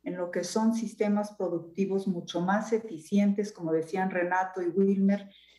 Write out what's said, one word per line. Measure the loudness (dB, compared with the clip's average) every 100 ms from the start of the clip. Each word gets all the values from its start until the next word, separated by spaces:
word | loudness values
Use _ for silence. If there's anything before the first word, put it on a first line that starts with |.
en | -8 -4
lo | -4
que | -4
son | -2 0 2 0
sistemas | -2 -2 0 0 -2 -4
productivos | -2 -4 -4 -2 0 0 0
mucho | -4 -4 -4
más | 0 0 0
eficientes, | -2 -2 -12 0 2 4 2 -2
como | -4 -2
decían | 0 0 -2 0
Renato | 0 0 0 -2 -2
y | -2
Wilmer, | 2 4 4 4 2 -2 -20 _